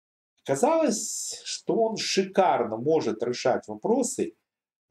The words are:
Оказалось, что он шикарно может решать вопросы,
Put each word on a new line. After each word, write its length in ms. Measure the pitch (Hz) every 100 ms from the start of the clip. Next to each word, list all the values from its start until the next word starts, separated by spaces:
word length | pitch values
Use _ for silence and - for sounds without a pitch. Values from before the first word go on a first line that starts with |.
| _ _ _ _
Оказалось, 960 | - 139 277 330 277 - - - - - -
что 300 | - - 220
он 220 | 220 185
шикарно 800 | - 190 190 196 175 127 107 113
может 440 | 147 160 113 107
решать 460 | 117 120 127 101 -
вопросы, 680 | 107 190 269 - - 85 - _ _ _ _ _